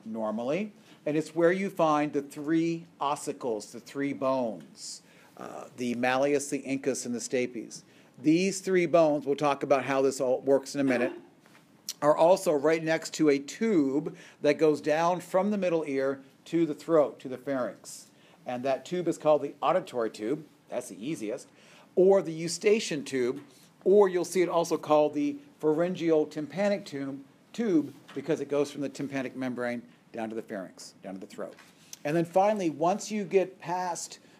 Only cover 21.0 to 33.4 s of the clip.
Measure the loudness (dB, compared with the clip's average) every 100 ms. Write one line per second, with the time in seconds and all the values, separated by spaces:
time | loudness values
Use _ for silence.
21 | -8 -8 -8 -8 -12 _ -20 -20 -4 4
22 | 6 6 2 -4 -6 0 2 2 2 -6
23 | -4 -2 0 -2 -10 -20 -20 _ 4 6
24 | 6 2 -2 0 0 0 0 -2 2 4
25 | 4 0 -4 -4 -12 -4 0 0 0 -2
26 | 2 2 0 -4 -8 -2 -2 -2 -6 -10
27 | -8 -10 -14 _ _ -4 0 2 0 -6
28 | -14 -8 -4 -4 -2 -2 -2 -4 -8 -8
29 | -6 -6 -6 -6 -6 -4 -4 -6 -10 _
30 | _ -8 -8 -8 -8 -10 -10 -16 -20 -16
31 | -14 -14 -14 -12 -12 -14 -20 _ -20 -10
32 | -2 -2 0 2 2 2 -2 0 0 0
33 | -4 -6 0 2